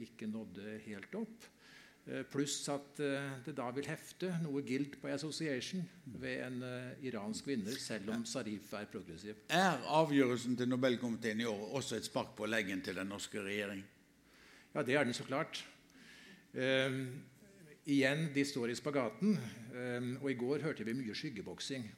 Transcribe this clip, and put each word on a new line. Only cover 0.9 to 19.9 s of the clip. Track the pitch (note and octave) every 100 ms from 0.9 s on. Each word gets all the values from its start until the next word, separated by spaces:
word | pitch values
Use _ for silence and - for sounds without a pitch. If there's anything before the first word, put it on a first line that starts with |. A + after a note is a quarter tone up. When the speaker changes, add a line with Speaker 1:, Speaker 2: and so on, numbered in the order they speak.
| G2+ -
Speaker 1:
opp. | G3+ A3 - - - - - - - -
Eh, | C3
pluss | C3 C#3+ C#3+ - -
at, | C#3+ C#3+ -
eh, | D3 C#3 C#3 C3+
det | B2+
da | C#3 B2
vil | B2+
hefte | C#3+ D#3 - - F#3 E3+
noe | D#3+ C#3
guilt | C3 C3 C#3+ -
by | C#3+
association | C#3 D3+ C3+ D#3+ B2+ - F#3 E3+ -
ved | C3 A#2 B2+ C3
en, | B2+ B2
eh, | B2+ B2+ B2+ - C3
iransk | A2+ G#2 A2 C#3
vinner, | C3 G2 C3+
selv | - A2 G2
om | A#2
Zarif | A2+ C#3 G#2+ G#2 -
er | G#2 G#2
progressiv. | G#2+ F2 E2 G#2 G#2+ -
Speaker 2:
Er | E3 F#3+ C#3 G#2+
avgjørelsen | D3+ D#3+ C#3+ B2+ B2 A#2 B2
til | B2
Nobelkomiteen | B2+ C3 A#2 A#2+ A2+ A#2 G#2+
i |
år | A#2+ G2+ G#2+
også | C3+ B2 A2
et |
spark | - C3 G#2+ -
på | G#2+
leggen | A2+ F#2+ F#2+
til | F#2+ F#2
den | G2
norske | G2+ - -
regjering? | G2 G2+ G2+ G2 G2 - - - - - - - -
Speaker 1:
Ja, | D3
det | C#3+
er | C#3+
den | B2
så | A#2+
klart. | A#2+ C3+ D#3 - - - - - - - - - -
Ehm, | B2+ B2+ C3+ C3+ C3 C3 B2+ - - - - - - -
igjen, | C#3 C3 D3+ E3
de | C3+
står | C#3 C3 A#2
i |
spagaten, | A#2 D3+ C#3 A#2 - G3+ G#3 G#2 - -
ehm, | B2 B2